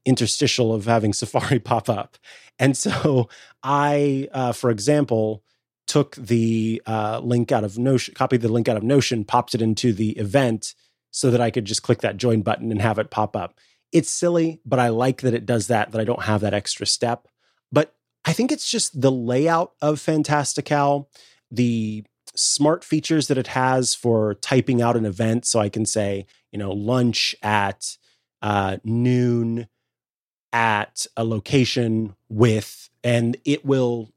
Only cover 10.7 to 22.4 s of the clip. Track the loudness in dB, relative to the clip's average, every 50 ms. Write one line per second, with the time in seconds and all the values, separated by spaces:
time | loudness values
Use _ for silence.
10.7 | -14 _ _ _ _ _ _ _ -8 -2 0 2 2 2 2 0 0 -2 -4 -4
11.7 | -6 -6 0 0 -2 0 0 -4 -4 -2 0 2 2 2 0 0 -4 -4 -4 -4
12.7 | -4 0 0 0 0 0 -4 -4 -2 -2 -2 -2 -2 -8 -8 -8 _ _ _ _
13.7 | _ _ _ _ 0 0 0 0 -4 -2 0 0 2 2 0 0 -2 -6 _ -2
14.7 | 2 2 2 2 2 2 0 0 0 0 0 0 0 0 -2 -2 -2 -2 0 0
15.7 | 0 0 0 0 -2 -4 -2 -2 -2 -4 -2 0 0 0 0 0 -2 -2 -4 -6
16.7 | -8 -6 -4 -4 -2 -2 0 -2 -4 -4 _ _ _ _ _ _ _ _ _ _
17.7 | 0 0 0 0 _ _ _ _ _ _ -4 -4 -2 0 0 -2 -2 -4 -4 -4
18.7 | -2 -2 -4 -4 -4 0 2 2 2 2 -2 -2 0 2 2 2 2 0 0 -4
19.7 | _ -4 -2 -2 -2 0 -2 -2 0 0 0 2 0 0 0 -2 -4 -6 -4 -2
20.7 | 0 2 2 2 0 0 -4 _ _ -20 -20 -20 _ _ _ _ -2 0 0 2
21.7 | 2 0 -2 -4 -6 -10 -12 _ _ _ _ -14 -6 -2